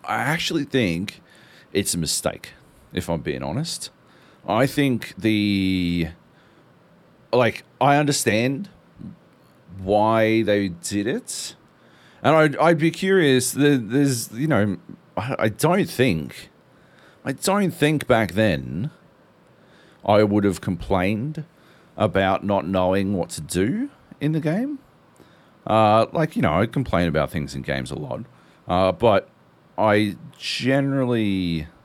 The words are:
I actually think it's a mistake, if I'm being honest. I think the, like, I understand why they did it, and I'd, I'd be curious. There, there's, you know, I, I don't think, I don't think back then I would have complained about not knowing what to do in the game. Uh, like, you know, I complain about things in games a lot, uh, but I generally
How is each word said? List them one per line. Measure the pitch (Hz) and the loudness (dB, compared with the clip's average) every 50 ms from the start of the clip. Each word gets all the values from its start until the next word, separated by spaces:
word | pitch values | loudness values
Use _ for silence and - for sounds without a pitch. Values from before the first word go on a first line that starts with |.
| - | -6
I | - 107 | -4 -4
actually | 117 117 135 156 165 - - 180 160 139 | -2 -2 -2 -2 -2 -4 -4 -2 -4 -4
think | 131 - 131 113 90 82 85 98 98 - - _ _ - - - - - - - _ - | 0 0 0 0 0 0 -4 -4 -8 -10 -18 _ _ -20 -20 -20 -20 -20 -20 -20 _ -4
it's | 98 98 - - | -2 -2 -2 -4
a | |
mistake, | 87 80 73 - - - - - - - - - - _ _ _ _ _ _ - | -4 -4 -4 -4 -4 -4 -6 -6 -6 -16 -20 -20 -20 _ _ _ _ _ _ -8
if | - - - | -8 -4 -4
I'm | 85 78 | -6 -4
being | - 82 69 64 67 | -4 -6 -6 -6 -6
honest. | 69 85 127 165 170 - - - - _ _ _ _ _ _ _ - _ _ - | -6 -4 -4 -6 -6 -8 -10 -12 -14 _ _ _ _ _ _ _ -20 _ _ -6
I | - 98 110 135 | -2 0 2 2
think | 135 - 147 139 139 123 107 - - - | 0 2 0 0 0 0 -2 -6 -10 -14
the, | - 90 110 110 107 104 104 101 98 95 92 92 92 90 87 85 85 82 82 85 - _ _ _ _ _ _ _ _ _ _ _ _ _ _ _ _ _ _ _ _ _ _ | -2 0 0 2 2 2 2 0 0 0 0 0 0 0 0 0 -2 -2 -4 -6 -14 _ _ _ _ _ _ _ _ _ _ _ _ _ _ _ _ _ _ _ _ _ _
like, | - 123 123 110 - - - _ _ _ | 2 2 2 2 0 -4 -16 _ _ _
I | 127 143 143 | 4 4 4
understand | 147 151 143 139 - - 117 101 110 120 131 139 151 202 - - - _ _ _ - - - - _ _ _ _ _ _ _ _ _ _ - 90 | 4 2 2 0 0 0 0 2 2 0 0 -2 -4 -8 -12 -16 -20 _ _ _ -18 -18 -18 -18 _ _ _ _ _ _ _ _ _ _ -20 -16
why | 95 95 95 104 104 107 110 113 110 110 110 110 113 110 | -10 -2 2 2 4 4 4 4 4 4 4 4 2 2
they | 104 104 101 101 95 | 2 2 2 0 -2
did | 82 85 - - 101 104 104 | -4 -8 -10 -4 -4 -2 -2
it, | 120 185 240 - - - - - - - _ _ _ _ _ _ - _ _ _ - _ - - | -2 -4 -6 -8 -10 -12 -12 -12 -14 -16 _ _ _ _ _ _ -20 _ _ _ -20 _ -2 2
and | 127 156 | 4 4
I'd, | 160 156 151 135 | 6 4 2 2
I'd | - 147 170 170 143 | 2 4 4 4 4
be | 160 165 | 2 0
curious. | 160 - 196 190 190 190 165 139 131 127 123 - | 0 0 -2 2 2 4 4 4 4 4 2 0
There, | - 127 143 143 147 | 0 2 4 4 4
there's, | 131 113 95 120 143 143 139 127 117 113 - | 2 0 0 0 2 2 2 0 -2 -6 -10
you | 101 117 156 | -6 -4 -2
know, | 151 143 101 104 104 92 82 - - - - _ - _ | 0 2 2 2 2 -2 -6 -10 -20 -20 -20 _ -10 _
I, | - 107 127 - - | -8 -6 -4 -4 -2
I | - 113 | -2 -2
don't | 104 - - 160 180 202 190 170 | 0 0 0 2 2 2 0 -2
think, | - - 120 117 87 80 73 60 - - - - _ _ _ _ _ _ _ _ _ _ - - _ _ _ | 0 0 0 0 0 -2 -4 -10 -14 -18 -20 -20 _ _ _ _ _ _ _ _ _ _ -20 -20 _ _ _
I | 131 135 | -8 -8
don't | - - 190 190 208 202 170 | -4 -2 0 0 2 0 0
think | - - 151 147 156 139 - | 0 0 0 2 2 0 2
back | - 123 113 110 87 | 2 2 2 2 0
then | 82 101 110 104 80 67 65 60 65 82 117 156 - _ _ _ _ _ _ _ _ _ _ _ _ _ _ _ - - - - - _ - | 0 0 2 2 2 -2 -4 -8 -6 -6 -6 -8 -10 _ _ _ _ _ _ _ _ _ _ _ _ _ _ _ -20 -20 -20 -20 -20 _ 0
I | - 104 104 107 | 4 4 6 6
would | 101 101 104 101 | 4 2 2 2
have | 101 90 - | 2 0 0
complained | - 110 92 85 - - 98 92 90 95 110 104 120 151 151 160 151 _ _ _ _ - - _ _ _ _ | -4 -6 -6 -6 -2 -2 0 0 2 0 -2 -2 -4 -8 -8 -10 -14 _ _ _ _ -20 -20 _ _ _ _
about | 80 101 98 85 95 98 95 98 - - | -2 -2 0 2 2 2 2 0 0 0
not | 101 101 98 - | 0 -2 0 0
knowing | 87 95 92 92 92 95 98 98 95 101 | 0 0 0 2 2 2 0 0 0 -2
what | 90 - - | -2 -4 -6
to | - - | -8 -14
do | 76 73 - 175 95 117 185 220 269 285 - _ _ _ - _ | -12 -4 -2 0 0 0 -2 -4 -6 -8 -10 _ _ _ -12 _
in | 139 151 | -4 -2
the | 156 160 | -2 -2
game. | 139 151 160 208 254 294 302 269 _ _ _ _ _ _ _ _ - _ _ _ _ _ _ _ _ | -2 -2 -2 -2 -4 -6 -8 -10 _ _ _ _ _ _ _ _ -20 _ _ _ _ _ _ _ _
Uh, | - 104 110 110 107 107 110 113 - - | 0 2 4 4 6 6 4 2 2 0
like, | 165 156 - - | -2 -2 -2 -2
you | 240 | -2
know, | - 85 76 | 0 2 2
I | 87 110 | 2 0
complain | 120 - 147 123 - - 87 87 | 0 -2 -4 -4 0 0 0 0
about | 82 73 78 71 67 | 2 2 0 -2 0
things | - 80 71 69 69 | -4 -6 -6 -6 -8
in | 69 | -10
games | 65 - 69 67 65 62 | -6 -6 -6 -6 -6 -8
a | 69 | -8
lot, | - - 65 62 - 117 - - - _ - _ _ _ | -10 -8 -8 -10 -10 -10 -16 -18 -20 _ -20 _ _ _
uh, | - 90 90 95 95 90 | -2 0 2 2 2 2
but | 82 117 117 101 98 - - _ _ _ _ _ _ _ _ _ | 2 4 4 4 4 2 -2 _ _ _ _ _ _ _ _ _
I | - 104 110 104 104 107 104 - - - - - | 0 2 2 4 2 2 0 -4 -8 -14 -20 -20
generally | - - - - - 127 127 135 147 170 139 135 139 131 123 120 113 107 101 98 95 90 85 85 80 80 80 - - | -12 -10 -8 -6 -4 0 0 0 2 0 0 -2 -2 0 0 0 0 0 0 0 0 0 -2 -2 -4 -4 -8 -14 -20